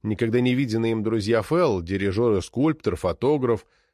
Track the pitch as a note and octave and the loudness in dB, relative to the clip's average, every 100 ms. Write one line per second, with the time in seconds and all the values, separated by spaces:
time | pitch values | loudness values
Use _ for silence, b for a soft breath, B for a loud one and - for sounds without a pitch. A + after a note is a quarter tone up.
0 | G#2+ G#2 A#2 A#2+ B2 B2+ C3+ A2 A2+ A2+ | -4 -2 0 2 2 2 0 0 0 0
1 | G#2+ A2+ G2+ A2+ G#2 E3 E3+ G2 E2+ F#2+ | 0 -2 0 0 2 0 2 0 -2 -2
2 | G2 F#2+ A#2+ G2+ - - D3+ D#3 - F2 | -2 0 2 0 -2 -2 0 0 -4 -2
3 | F#2 E2 B2+ D3+ B2+ A2 - _ _ | -4 -2 0 0 0 -2 -4 _ _